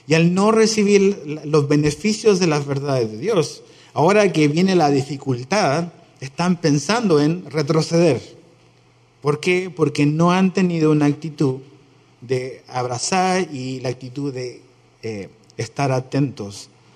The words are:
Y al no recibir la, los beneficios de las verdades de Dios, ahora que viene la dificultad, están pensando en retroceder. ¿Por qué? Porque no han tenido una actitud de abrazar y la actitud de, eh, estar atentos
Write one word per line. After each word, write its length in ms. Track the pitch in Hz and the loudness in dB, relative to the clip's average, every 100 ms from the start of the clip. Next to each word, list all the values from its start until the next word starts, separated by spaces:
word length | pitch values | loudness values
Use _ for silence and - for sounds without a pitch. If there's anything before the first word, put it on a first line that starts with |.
| - | 0
Y 60 | 160 | 2
al 180 | 170 | 4
no 180 | 180 208 | 4 2
recibir 720 | 220 220 214 202 202 196 196 147 | 4 2 2 4 4 4 0 -8
la, 200 | 151 151 | -10 0
los 220 | 151 139 | 0 2
beneficios 720 | 147 151 147 214 214 226 185 | 2 2 0 -4 0 2 2
de 80 | 175 | 2
las 180 | 147 139 | 0 -2
verdades 460 | 139 143 135 110 | -4 -2 -2 -2
de 60 | 107 | -4
Dios, 460 | 196 202 143 - - - - | -2 -2 -2 -6 -20 -20 -10
ahora 400 | 123 160 214 202 | 0 4 4 2
que 160 | 160 151 | 4 2
viene 260 | 151 190 180 | 2 2 4
la 140 | 147 | 2
dificultad, 1040 | 143 131 139 135 123 127 202 185 151 170 - _ - | 2 -2 -8 -6 -6 -2 0 0 0 -4 -12 _ -18
están 400 | 135 - 175 175 | -14 -4 -2 0
pensando 640 | 160 143 - 226 214 151 | 0 0 0 0 2 2
en 280 | 147 175 143 | 2 -2 -6
retroceder. 880 | 147 143 160 156 165 170 117 - - - _ _ _ _ _ _ _ | -4 0 0 0 2 2 2 -4 -20 -20 _ _ _ _ _ _ _
¿Por 180 | 143 147 | -4 -2
qué? 300 | 185 180 185 | 0 -2 -2
Porque 320 | 160 147 143 147 | -2 -2 2 0
no 260 | 151 175 | 2 2
han 220 | 185 190 | 4 2
tenido 380 | 185 180 170 156 | 2 0 2 2
una 140 | 151 147 | 4 2
actitud 540 | 143 160 143 143 131 - - _ _ _ _ | 0 -6 -2 -2 -2 -10 -20 _ _ _ _
de 440 | 120 127 131 117 - | -6 -6 -6 -12 -10
abrazar 800 | 127 123 120 - 190 185 185 165 | -6 -6 -6 -2 0 0 0 -4
y 260 | 139 127 131 | -6 -8 -6
la 100 | 127 | -6
actitud 440 | 123 127 127 143 | -8 -10 -8 -8
de, 280 | 131 127 113 _ _ _ _ | -8 -10 -14 _ _ _ _
eh, 260 | 113 104 87 _ _ - | -10 -10 -12 _ _ -10
estar 380 | 113 - 139 | -10 -4 -2
atentos 760 | 131 127 139 143 107 101 101 - _ _ | -2 -2 -2 -2 -4 -14 -14 -20 _ _